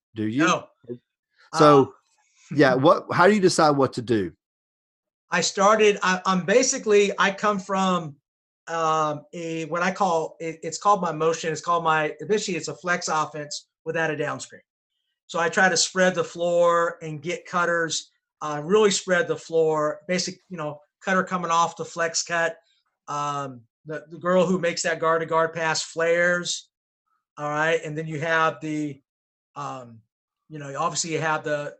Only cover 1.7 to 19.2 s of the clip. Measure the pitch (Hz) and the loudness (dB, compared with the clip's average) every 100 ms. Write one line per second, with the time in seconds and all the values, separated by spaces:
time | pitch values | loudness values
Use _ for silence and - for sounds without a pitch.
1.7 | 139 127 - _ _ _ _ - 147 135 | 8 6 -2 _ _ _ _ -4 4 4
2.7 | 127 151 - - 147 180 214 185 - 151 | 6 4 4 2 4 4 6 4 4 4
3.7 | 139 131 - 113 110 87 - _ _ _ | 4 0 0 -2 0 -2 -8 _ _ _
4.7 | _ _ _ _ _ - 175 165 - 196 | _ _ _ _ _ -6 -2 -2 2 4
5.7 | 214 208 202 185 185 190 185 170 233 262 | 6 4 4 0 0 0 0 4 4 4
6.7 | 262 220 202 196 - 190 190 208 202 190 | 0 2 4 4 2 0 2 -2 -2 -2
7.7 | 190 190 180 156 143 _ _ _ _ - | 0 0 0 -4 -14 _ _ _ _ -8
8.7 | 165 160 156 151 143 - 180 165 160 156 | -2 0 2 0 -4 -10 -10 -8 -6 -4
9.7 | 170 185 185 170 165 156 - 165 160 170 | -2 -2 0 0 0 -2 -8 -10 -8 -10
10.7 | 165 202 202 175 156 160 165 165 151 175 | -2 2 2 0 0 0 0 -4 -6 -2
11.7 | 170 160 156 151 - - 214 208 165 156 | 0 2 0 0 -4 -2 -2 -2 -6 -6
12.7 | 139 180 180 180 156 151 151 147 - _ | -8 -4 -4 -2 -2 -4 -8 -12 -14 _
13.7 | _ 160 165 160 147 143 131 - 107 _ | _ -6 -4 -2 -2 -6 -6 -12 -20 _
14.7 | _ _ _ _ _ - 170 165 208 185 | _ _ _ _ _ -8 -2 0 4 4
15.7 | 190 - 185 185 175 165 170 175 175 170 | 2 0 2 2 2 -4 -2 0 4 4
16.7 | 170 170 170 160 151 165 170 - 180 175 | 4 0 -4 -12 -10 -8 -10 -4 -2 0
17.7 | 170 165 - - _ _ - 151 147 156 | 0 -2 -4 -10 _ _ -12 -8 -6 2
18.7 | 214 208 190 185 175 | 4 4 2 0 0